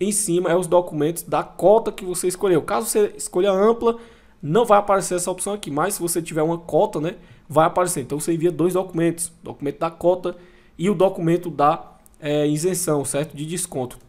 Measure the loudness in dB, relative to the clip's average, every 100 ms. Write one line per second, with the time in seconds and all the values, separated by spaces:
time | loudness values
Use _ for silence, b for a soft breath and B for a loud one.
0 | -2 -2 0 0 2 0 2 2 2 0
1 | -2 -2 -4 -4 -4 2 4 6 4 -6
2 | -8 -4 -4 0 2 2 2 -2 0 0
3 | 0 -2 -4 0 2 4 4 4 0 -2
4 | B B B B 0 2 6 4 4 0
5 | 0 -4 -4 -6 -6 -6 -6 -2 -2 -2
6 | -4 -4 -4 -2 -2 -2 -2 0 0 0
7 | -6 -8 B B -2 2 4 2 0 -2
8 | -6 -6 -2 0 0 0 0 0 -2 -2
9 | -2 -2 -8 -10 -16 -8 -8 -4 -6 0
10 | 0 2 -2 -8 B B B -4 -2 2
11 | 2 2 0 0 -2 2 2 2 -4 -20
12 | _ _ -4 0 0 0 -2 -2 0 -2
13 | -2 -4 -6 -8 -8 -8 -6 -6 -8 -10